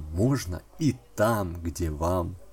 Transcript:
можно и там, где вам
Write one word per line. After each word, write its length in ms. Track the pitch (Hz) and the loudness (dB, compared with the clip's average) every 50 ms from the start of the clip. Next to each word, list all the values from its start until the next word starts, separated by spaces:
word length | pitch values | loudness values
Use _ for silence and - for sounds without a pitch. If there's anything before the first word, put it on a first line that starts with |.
| 76 76 | -8 -4
можно 500 | 80 87 110 131 139 - - 87 87 - - - - - | 0 2 2 4 2 2 -2 -4 -8 -8 -10 -14 -6 0
и 180 | 160 135 120 - - - - | 2 2 2 0 -4 -8 0
там, 440 | - 107 113 113 104 95 85 85 85 | 2 2 4 4 2 0 -2 -6 -6
где 300 | 82 82 - - 87 80 | -6 -6 -4 -2 -2 -2
вам 460 | 76 71 80 87 92 90 87 87 90 - - - | -2 0 0 0 0 0 -2 -2 -6 -10 -14 -16